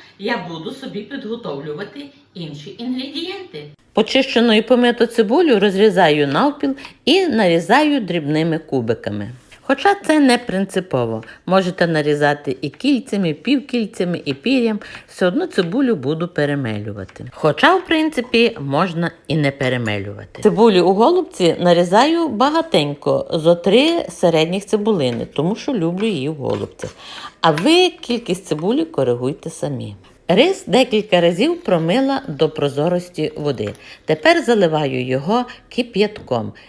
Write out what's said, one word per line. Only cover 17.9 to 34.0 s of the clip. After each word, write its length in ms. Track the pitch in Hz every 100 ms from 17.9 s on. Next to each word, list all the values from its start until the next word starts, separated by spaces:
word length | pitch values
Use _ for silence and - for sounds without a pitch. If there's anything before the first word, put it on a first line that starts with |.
| 320 311 294 233 233 233 233
можна 500 | 139 139 185 165 170 - -
і 80 | 160
не 140 | 143
перемелювати. 920 | 139 127 123 113 104 101 101 101 -
Цибулі 380 | 214 175 226 185
у 120 | 170
голубці 640 | 196 247 359 320 - 175 -
нарізаю 680 | 175 170 175 196 285 330 320
багатенько, 960 | 214 269 320 320 185 147 143 - 139 -
зо 220 | 165 160
три 520 | 175 170 214 311 339 -
середніх 560 | - 175 160 160 190 -
цибулини, 600 | 214 208 202 127 117 117
тому 300 | - 160 220
що 180 | -
люблю 320 | 247 165 180 226
її 220 | 175 131
в 60 |
голубцях. 560 | 151 120 107 104 - 104 - - - - -
А 100 | 170
ви 400 | 151 214 349 359
кількість 560 | 339 - 240 - 180 -
цибулі 380 | 151 175 262
коригуйте 640 | 320 - 127 120 127 160 -
самі. 460 | - - 127 110 101 - _ -
Рис 360 | 185 339 392 -
декілька 540 | 240 254 214 208 175
разів 420 | 175 170 294 349
промила 600 | - 175 165 220 269 277 -
до 200 | 143 156
прозорості 840 | - 143 135 180 180 175 - 156 -
води. 380 | 147 123 104 104 - -